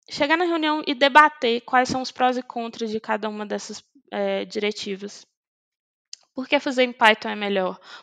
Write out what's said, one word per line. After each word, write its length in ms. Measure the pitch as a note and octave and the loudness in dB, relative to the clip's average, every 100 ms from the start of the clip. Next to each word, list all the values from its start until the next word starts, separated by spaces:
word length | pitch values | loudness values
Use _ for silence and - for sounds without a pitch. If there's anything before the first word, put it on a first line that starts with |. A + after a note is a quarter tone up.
| - | -12
Chegar 300 | - C#4+ D#4+ | -2 2 2
na 60 | |
reunião 380 | F4+ E4+ D#4 D4+ D4 | 2 0 0 0 -2
e 80 | |
debater 640 | B3 C#4 D4 D4+ - A#3+ A#3 | 0 6 8 6 4 -2 -2
quais 260 | - B3+ B3+ | 0 0 2
são 120 | C4 | -2
os 120 | B3+ | -6
prós 240 | - B3+ B3+ | 0 0 0
e 40 | |
contras 480 | - A#3+ A3+ - A3+ | -6 -8 -8 -6 -6
de 100 | A3 | -6
cada 280 | - G#3+ G#3+ | -4 -4 -4
uma 160 | G#3+ | -8
dessas, 380 | G#3 G#3 - G#3+ - C#4 _ | -8 -8 -8 -16 -18 _ _
é, 360 | G#3 G3 G3 | -4 -2 -4
diretivas. 800 | F#3+ G#3+ G#3 G#3 G3+ F#3+ G3+ - - _ _ _ _ _ _ _ _ - _ | -6 -4 -4 -4 -8 -10 -12 -16 -20 _ _ _ _ _ _ _ _ -20 _
Por 140 | - C4 | -12 -2
que 140 | C#4+ | -2
fazer 240 | D4 B3+ | 0 0
em 80 | B3 | 0
Python 380 | A#3+ A3 A3 A3 | 4 4 4 -2
é 40 | |
melhor? 460 | G#3 G3+ G3 F#3 F#3 - - | -4 -2 -2 -2 -6 -14 -20